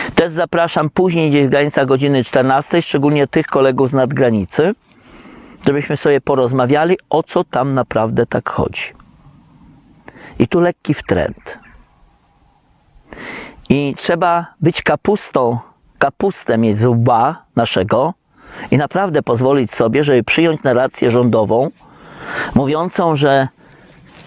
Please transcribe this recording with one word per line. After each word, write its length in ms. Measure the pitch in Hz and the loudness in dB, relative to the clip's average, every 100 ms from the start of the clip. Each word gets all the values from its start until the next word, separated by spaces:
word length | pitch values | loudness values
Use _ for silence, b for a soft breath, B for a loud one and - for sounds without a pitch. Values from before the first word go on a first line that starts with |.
| B | B
Też 180 | - 170 | -2 -2
zapraszam 580 | 160 165 170 170 170 151 | -2 -2 0 0 0 -2
później, 400 | - 185 165 156 | 0 0 2 2
gdzieś 160 | 143 139 | 2 4
w 40 | |
granicach 360 | 139 147 147 135 | 2 0 0 0
godziny 380 | 131 143 139 | 2 2 0
czternastej, 580 | 117 135 131 135 - 170 | 0 0 2 0 0 -2
szczególnie 440 | - 147 143 147 139 | 0 0 2 2 0
tych 200 | 160 151 | 0 0
kolegów 440 | 143 135 131 131 | 2 2 2 0
z 40 | |
nadgranicy, 800 | 135 127 139 123 110 90 - 170 233 _ B B B B B B B - | 0 0 0 0 0 -2 0 0 -2 _ B B B B B B B -2
żebyśmy 300 | 139 - 147 | -2 -2 -2
sobie 240 | 156 139 | 2 2
porozmawiali, 800 | - 135 120 131 123 147 165 185 - | 2 0 0 2 2 2 2 -2 -2
o 120 | 156 | -4
co 220 | - 175 | -2 -2
tam 300 | 175 123 135 | -2 -2 0
naprawdę 520 | 135 117 110 110 123 117 | -2 -2 -2 0 0 -2
tak 240 | - - | -2 -4
chodzi. 320 | - - - - - - _ - - _ - - - _ _ - B B B | -4 -4 -6 -12 -16 -20 _ -20 -20 _ -20 -20 -20 _ _ -20 B B B
I 100 | 127 | 0
tu 120 | 175 | 2
lekki 340 | 175 - - | 0 -2 -6
wtręt. 640 | 143 - 87 - - - - - - _ _ _ _ _ _ _ _ _ _ _ - - B B B B B B | -6 -2 -2 -2 -8 -18 -20 -20 -20 _ _ _ _ _ _ _ _ _ _ _ -20 -20 B B B B B B
I 260 | 139 143 - | -2 -2 -4
trzeba 480 | - 175 175 170 170 - | -4 -2 0 -2 -4 -2
być 220 | 156 - | -2 0
kapustą, 760 | - 147 - 208 - 143 120 120 - _ _ - | -2 -2 0 -2 -2 -2 0 -2 -8 _ _ -4
kapustę 600 | 139 - 196 - - 113 | -4 0 -4 -4 -2 0
mieć 200 | 113 104 | 2 2
z 60 | |
łba 600 | 123 117 120 117 135 170 _ - | 2 2 2 2 2 -2 _ -4
naszego 580 | 117 - 107 117 156 - _ B B B B | -2 -2 0 0 -2 -6 _ B B B B
i 60 | 131 | 0
naprawdę 460 | 147 180 196 147 | 0 -2 0 0
pozwolić 480 | - 117 131 139 113 | 0 0 2 2 0
sobie, 340 | - 117 135 | 0 0 2
żeby 180 | 147 127 | 2 2
przyjąć 400 | 107 - 165 156 | 2 0 0 0
narrację 480 | 139 123 131 - 120 | 0 0 0 0 0
rządową, 600 | 120 123 113 104 98 156 - B B B B B B B | 2 2 2 2 0 -2 -6 B B B B B B B
mówiącą, 640 | - 139 151 180 - 170 147 | -2 0 -2 -4 -2 0 2
że 320 | 143 135 135 _ B B B B B B | 2 2 0 _ B B B B B B